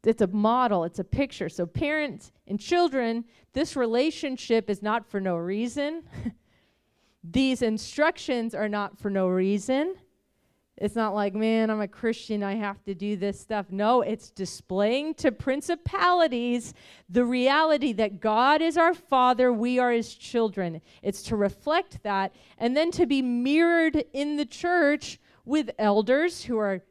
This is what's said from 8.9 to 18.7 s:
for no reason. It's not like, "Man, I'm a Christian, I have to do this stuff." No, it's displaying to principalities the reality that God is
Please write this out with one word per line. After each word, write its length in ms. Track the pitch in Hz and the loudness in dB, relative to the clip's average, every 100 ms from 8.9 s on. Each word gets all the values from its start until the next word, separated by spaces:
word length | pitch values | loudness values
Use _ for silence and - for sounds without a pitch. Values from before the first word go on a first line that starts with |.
| - | -6
for 100 | 208 | -4
no 180 | 196 185 | 0 0
reason. 680 | 185 190 202 202 269 330 381 _ _ _ _ _ _ _ - | 2 0 0 0 0 0 -6 _ _ _ _ _ _ _ -6
It's 160 | 208 | -4
not 200 | 226 214 | -2 -2
like, 180 | 208 202 | 0 -2
"Man, 380 | 196 220 226 220 | 0 0 2 0
I'm 100 | 214 | -2
a 60 | 202 | -4
Christian, 560 | - 226 226 - 208 | -4 -4 -4 -4 -4
I 120 | 202 | -2
have 280 | 220 208 196 | -4 -6 -8
to 100 | - | -10
do 220 | 185 208 | -6 -4
this 240 | 202 202 196 | -2 -4 -6
stuff." 320 | - - 185 | -6 -6 -6
No, 300 | 190 214 254 | -2 2 2
it's 280 | 202 220 - | 2 -6 -10
displaying 880 | - 185 - _ 185 208 262 311 | -10 -10 -10 _ 0 2 0 -2
to 160 | 311 294 | 0 -2
principalities 1400 | 208 269 277 320 339 - 392 349 359 320 240 240 240 233 - - - - | 0 -4 -4 -4 -4 -4 0 2 4 2 2 -2 -2 -4 -20 -20 -20 -2
the 160 | 185 | 0
reality 680 | 240 247 254 285 320 294 262 | 2 2 4 4 4 2 2
that 260 | 208 214 202 | 0 -2 0
God 420 | 220 214 262 302 | 0 4 4 4
is 160 | 330 | 4